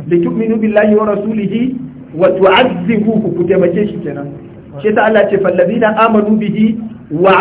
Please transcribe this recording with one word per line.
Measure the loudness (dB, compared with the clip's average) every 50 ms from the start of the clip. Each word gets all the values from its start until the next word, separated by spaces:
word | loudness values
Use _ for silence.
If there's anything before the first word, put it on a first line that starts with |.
| -4 0
"Litu'minu | 0 2 2 0 -2 -2 -2 0 0 0
billahi | 0 0 2 2 2 4 4
wa | 2 2
rasulihi | 0 -2 -2 -4 -4 -4 -4 -4 -4 -2 -2 -2 -2 -4 -6 -10 -12 -16 -18 -18 -12 -4
wa | 0 0 0
tu'azziruhu", | 2 2 2 4 4 4 2 0 -2 -4 -4 -2 0 0 0 0 0 0 -2 -2 -2 -2
ku | 0
taimake | 0 2 2 2 2 0 0 -2 -2
shi | -4 -8 -8
kenan. | -8 -8 -8 -10 -12 -12 -14 -18 -20 -20 -20 -20 -18 -12 -4
Shi | -2 0
yasa | 2 2 2
Allah | 2 4 2 2 2
ce, | 2 0
"Fallazina | 0 0 2 2 0 0 2 0 0 0 2 2
amanu | 2 2 4 2 2 2 0 0
bihi | 0 -2 0 0 0 0 0 -2 -6 -12 -14 -14 -12 -8
wa | -2 2 2 4 4 4